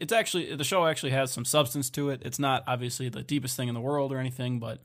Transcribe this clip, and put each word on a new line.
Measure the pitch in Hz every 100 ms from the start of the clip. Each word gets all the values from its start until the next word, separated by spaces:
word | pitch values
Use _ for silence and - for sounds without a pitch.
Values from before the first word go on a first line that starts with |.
it's | 156
actually, | 226 202 180 156 139
the | 139
show | 190 160
actually | 147 139
has | 135 135
some | - 120
substance | 151 135 143 135
to | - 143
it. | 135 131
It's | 127
not | 139 131 -
obviously | 123 123 - 127
the | 127
deepest | 127 147 127 -
thing | 123
in |
the | 117
world | 127 143 135
or | 135
anything, | 131 127 123 123
but | 113 110